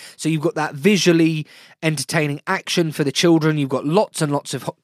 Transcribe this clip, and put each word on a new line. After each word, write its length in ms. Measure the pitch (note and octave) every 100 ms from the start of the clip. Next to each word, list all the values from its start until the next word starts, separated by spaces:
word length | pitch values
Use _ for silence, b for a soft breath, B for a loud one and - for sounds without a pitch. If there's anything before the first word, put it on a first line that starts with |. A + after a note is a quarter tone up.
| B B
So 120 | D#3
you've 120 | D#3+
got 140 | D#3+ D#3
that 200 | D3+ C#3+
visually 720 | E3+ G3 F3+ E3 E3 D#3 D3 B B B
entertaining 600 | D#3+ D3 - E3 D3+ D3 -
action 460 | F#3+ - - D#3+
for 120 | -
the 80 | C#3+
children. 460 | - E3+ E3 D#3 D#3
You've 120 | C3+
got 160 | C3 C#3+
lots 360 | F#3 G#3+ -
and 100 | D3+
lots 220 | C#3+ -
of 100 | C3
ho-, 120 | - -